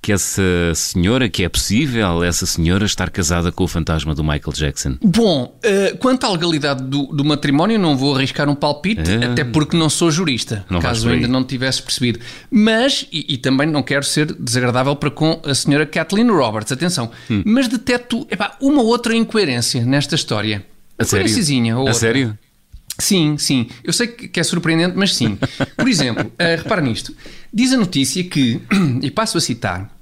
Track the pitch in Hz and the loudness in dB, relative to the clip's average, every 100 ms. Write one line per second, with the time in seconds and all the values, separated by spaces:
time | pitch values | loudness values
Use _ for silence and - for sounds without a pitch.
0 | - 101 - - 95 87 85 80 - 92 | 0 0 0 0 2 2 2 0 -2 0
1 | 87 127 120 - 85 - - - 156 117 | 2 2 0 0 -2 -2 0 0 2 0
2 | 101 85 87 85 92 - 80 95 104 - | 0 2 0 0 -2 0 2 2 0 -2
3 | 92 - 78 87 87 - 90 85 80 80 | -4 -2 0 0 -2 -2 -2 -2 -2 -2
4 | 71 73 78 73 - 71 76 - - 65 | -2 -2 0 -2 -4 -4 -4 -4 -6 0
5 | 202 208 226 147 120 - 220 196 196 - | 2 4 2 2 -2 -4 0 2 0 0
6 | 254 254 247 180 175 156 147 135 131 139 | 0 2 0 0 0 0 0 -2 -2 -4
7 | 139 147 143 147 143 139 185 226 175 135 | -2 0 0 0 2 2 2 2 2 2
8 | 139 135 131 - 147 139 151 143 185 214 | 2 0 0 0 -2 0 -2 -2 -2 0
9 | 82 110 120 120 131 117 151 170 160 - | 0 0 0 0 0 0 2 2 2 2
10 | 170 151 175 117 - 110 98 90 85 117 | 2 2 0 -2 -4 -6 -2 -2 0 0
11 | 117 120 120 131 127 131 131 127 - - | 2 2 2 0 -2 -2 -2 -4 -4 -2
12 | 120 113 - - - 214 214 220 269 277 | 0 -2 -8 -18 0 2 4 4 2 0
13 | - 160 143 135 131 131 151 147 127 139 | -4 -8 -6 -2 0 2 2 0 0 -2
14 | 139 - 156 - 131 120 123 120 131 143 | 0 0 0 -2 -2 0 2 2 0 0
15 | 147 - 156 160 147 131 - 143 147 170 | -2 0 0 0 -2 -2 2 2 2 -2
16 | - 202 240 185 120 107 107 127 175 175 | 0 2 4 4 2 0 -4 -2 -2 -2
17 | 117 - - 107 208 240 254 262 - 247 | -4 -8 -2 0 2 2 2 -2 0 -2
18 | 247 226 - 196 202 - 269 294 220 233 | -2 -6 -4 -6 -6 0 2 4 4 2
19 | 233 226 226 220 180 123 117 127 120 139 | 2 0 2 2 2 0 0 0 2 2
20 | 143 151 - 107 107 104 - - - - | 0 -2 -2 -2 -2 -4 -6 -20 -20 -4
21 | - - 359 110 160 135 117 117 135 117 | 0 2 2 2 2 2 2 2 0 2
22 | 113 127 123 104 _ _ _ - - - | 2 2 0 -4 _ _ _ -20 -16 -6
23 | - 190 151 147 - 135 117 - - 165 | 0 2 2 0 0 0 -2 -6 -6 -2
24 | 233 - - - 165 175 156 165 180 180 | -2 -6 -8 -4 -2 0 0 2 0 0
25 | 196 - 113 101 - - 147 - 262 190 | -2 0 0 0 -6 -4 -6 -2 0 0
26 | 131 113 110 - 170 165 - 208 139 104 | 0 -2 -6 -2 0 0 0 0 0 -2
27 | - - - - - 202 254 254 185 139 | -8 -16 -18 -18 -8 0 2 2 2 0
28 | 135 185 180 156 127 110 - 202 170 123 | 0 -2 -2 0 2 0 0 2 2 0
29 | 135 - 220 170 160 117 107 90 101 - | -2 -2 -2 0 -2 -2 -4 -4 -8 -16